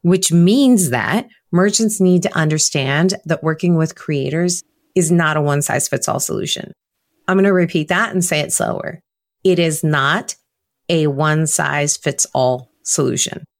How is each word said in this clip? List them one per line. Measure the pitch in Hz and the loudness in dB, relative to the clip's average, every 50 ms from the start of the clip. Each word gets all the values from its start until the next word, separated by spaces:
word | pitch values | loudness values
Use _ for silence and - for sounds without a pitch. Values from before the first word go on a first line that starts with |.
which | _ 170 180 190 190 - | _ 2 2 2 2 2
means | 165 170 170 180 214 269 285 262 254 214 180 143 | 4 4 4 6 6 4 6 4 4 4 4 2
that | 120 120 104 101 143 220 240 - _ _ _ _ | 0 -2 -2 0 -2 -2 -4 -6 _ _ _ _
merchants | - 175 185 208 202 - 226 214 214 - | 0 2 2 2 2 0 -2 -2 0 2
need | 190 185 180 180 | 2 4 4 4
to | 170 - - | 2 0 -2
understand | - 160 156 156 156 - - - 151 135 131 139 147 170 185 175 - _ | 0 0 0 0 0 -2 -2 -2 -2 -2 0 0 2 0 0 0 -4 _
that | 156 165 - | -4 -4 -2
working | - 160 160 156 - 175 175 | -2 -4 -4 0 0 2 2
with | 160 160 156 - | 2 2 0 -4
creators | - - - 156 143 135 139 143 165 175 180 175 - - _ _ _ _ _ _ | -10 -8 -6 -4 -4 -2 -2 -2 -2 -2 -2 -2 -4 -8 _ _ _ _ _ _
is | 190 175 156 | 0 2 4
not | 175 170 170 156 156 | 4 2 2 2 0
a | 156 | 0
one-size-fits-all | 147 147 143 147 143 - - 143 - - - 139 - - - - | 0 0 0 0 -2 -2 -2 -2 -2 -2 -4 -4 -4 -2 -4 -4
solution. | - - - - - - - - - - - _ _ _ _ _ _ _ _ _ _ - | -4 -4 -6 -6 -6 -6 -6 -8 -8 -14 -18 _ _ _ _ _ _ _ _ _ _ -2
I'm | 185 | 0
gonna | 190 190 202 | 2 4 4
repeat | 196 185 175 170 - 175 151 151 | 4 2 2 2 0 -2 -2 0
that | 180 180 226 - | -2 -2 -2 -2
and | - 185 175 | -2 -2 -2
say | - 170 151 | 0 0 -2
it | 147 - | -2 -2
slower. | - - - 53 - - - - - - _ _ _ _ _ _ _ _ _ | -4 -4 -2 -2 -4 -6 -8 -10 -12 -14 _ _ _ _ _ _ _ _ _
It | 190 185 175 | 0 2 2
is | 170 165 156 151 - | 2 0 -2 -2 -2
not | 156 151 147 139 139 156 208 247 - - _ _ _ _ _ _ _ _ _ _ _ | 0 0 2 2 0 0 -2 -4 -8 -14 _ _ _ _ _ _ _ _ _ _ _
a | 175 165 156 | 0 0 2
one-size-fits-all | 151 139 135 156 156 151 156 160 151 - - 160 139 143 147 143 147 - - - 151 139 - - - _ 139 131 127 127 127 127 _ _ _ | 0 0 0 0 0 2 0 0 -2 -2 -2 -2 -2 -2 -2 -2 -2 -4 -4 -4 -6 -4 -4 -6 -4 _ 0 0 0 0 -2 -6 _ _ _
solution. | _ - - - 143 127 - 73 - - - - - _ _ | _ -6 -4 -2 -2 -2 -2 -2 -4 -6 -6 -12 -16 _ _